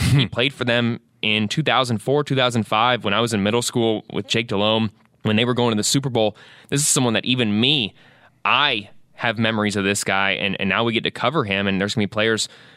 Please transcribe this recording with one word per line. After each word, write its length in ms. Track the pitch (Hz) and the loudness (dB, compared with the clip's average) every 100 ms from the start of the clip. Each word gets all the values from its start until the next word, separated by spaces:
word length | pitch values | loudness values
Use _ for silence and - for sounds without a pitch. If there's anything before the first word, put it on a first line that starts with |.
| - | 2
He 140 | 135 135 | 2 2
played 280 | - 135 | 0 -2
for 100 | - | -2
them 360 | 120 120 117 117 - _ | 0 2 0 -2 -8 _
in 280 | 107 107 104 | -2 0 0
two 160 | - | -2
thousand 340 | 135 120 127 110 | 0 0 0 -2
four, 240 | - 143 | 0 -2
two 140 | 147 131 | 0 0
thousand 260 | 123 117 | 0 0
five 400 | 104 110 120 123 | -2 0 2 0
when 100 | 98 | 0
I 80 | 101 | 0
was 140 | 117 | 0
in 80 | 110 | 0
middle 180 | 98 120 | 0 0
school 440 | 117 123 113 107 - | -2 -2 0 -2 -4
with 160 | - 95 | -8 -4
Jake 180 | 113 120 | -4 -2
Delhomme, 460 | 98 104 110 110 - _ _ | -2 0 2 0 -6 _ _
when 120 | 110 | -2
they 100 | 110 | 0
were 100 | 120 | 2
going 180 | 123 120 | 2 0
to 40 | 107 | 0
the 60 | |
Super 280 | 104 143 135 | 0 -2 0
Bowl. 260 | 117 107 - - - - | 0 0 -2 -16 -20 -6
This 120 | 139 | -2
is 60 | 147 | 0
someone 280 | 156 123 | 2 2
that 100 | 110 | 0
even 360 | - 123 113 104 | 0 0 0 2
me, 320 | 127 151 101 - - - - _ | 2 2 -2 -8 -20 -20 -20 _
I 460 | 98 120 143 117 98 - - | 0 2 2 0 -6 -20 -20
have 220 | - 120 107 | -4 -2 0
memories 380 | 110 110 104 | 0 0 0
of 80 | 101 | 0
this 220 | 98 101 | 0 0
guy, 260 | - 95 98 | 0 0 0
and, 260 | 95 98 95 | 0 -2 -2
and 80 | 95 | 0
now 160 | 95 | 0
we 80 | 117 | 0
get 100 | 110 | 0
to 80 | 80 | -4
cover 320 | - 120 156 | -2 -2 -2
him, 240 | 107 98 101 | -2 0 0
and 140 | 95 | 0
there's 160 | 101 107 | -2 -2
gonna 100 | 101 | -2
be 40 | |
players 380 | 107 110 110 - - - | 0 0 0 -4 -10 -20